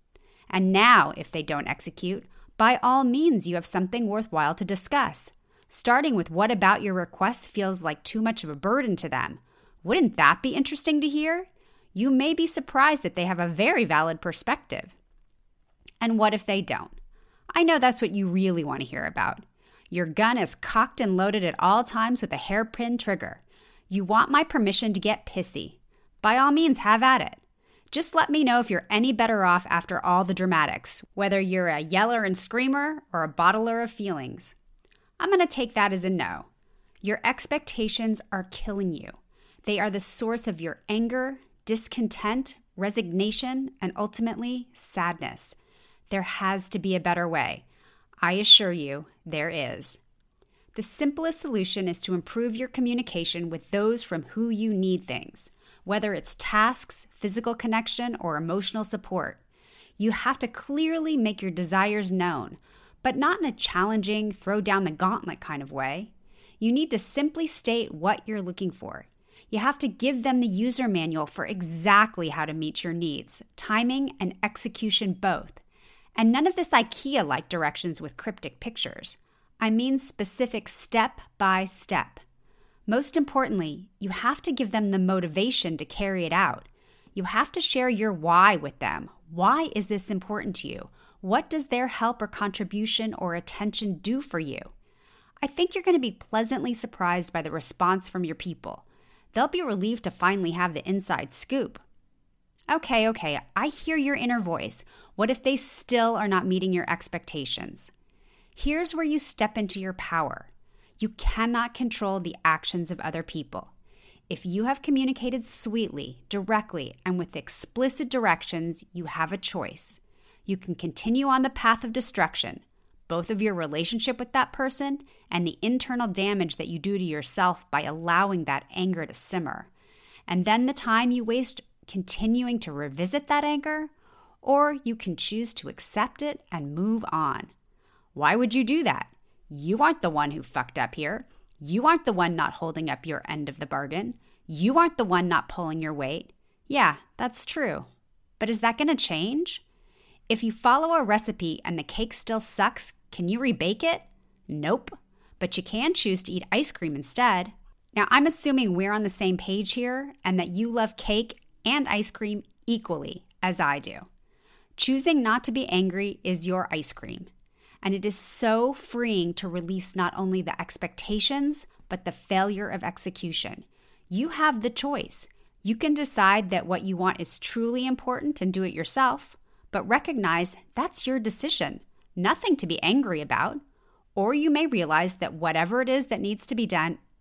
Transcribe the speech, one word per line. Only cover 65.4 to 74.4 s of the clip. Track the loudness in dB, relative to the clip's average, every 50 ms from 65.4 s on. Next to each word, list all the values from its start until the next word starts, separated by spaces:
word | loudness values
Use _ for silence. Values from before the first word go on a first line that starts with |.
kind | -8 -8 -6 -6
of | -8 -6
way. | -6 -4 -4 -4 -4 -6 -8 -12 -16 -20 -20 -20 -20 -20 -20 -20 -8 _
You | 0 2
need | 2 2 2 0
to | 0 -2
simply | -2 -2 0 0 0 0 -2 -2 -4
state | -4 -4 -4 -2 -2 0 0 -2 -4 -6
what | -2 0 0 0 0 -4
you're | -6 -6 -6
looking | -6 -6 -6 -4 -6 -6
for. | -6 -8 -12 -14 -14 -14 -16 -20 _ _ _ _ _ -20 -12 _
You | -4 -2
have | 0 0 0 0
to | -4 -4
give | -2 0 0 0 0 0
them | 0 0 2 2
the | 2
user | 0 0 0 0 0 0 0 0 0
manual | 0 0 0 -2 -2 -2 -4
for | -4 -6 -6 -6
exactly | -6 -4 -6 -6 -6 -6 0 4 6 8 8 6 4 2 -4 -6 -4
how | -4 -4 -4
to | -4 -4
meet | -6 -6 -6 -6 -6
your | -6 -4 -4
needs, | -4 -4 -4 -4 -6 -8 -10 -10 -12 -12 -12 _
timing | -10 -4 -2 0 0 2 2 0 0 -2 -2 -4 -4
and | -4 -4 -2 -4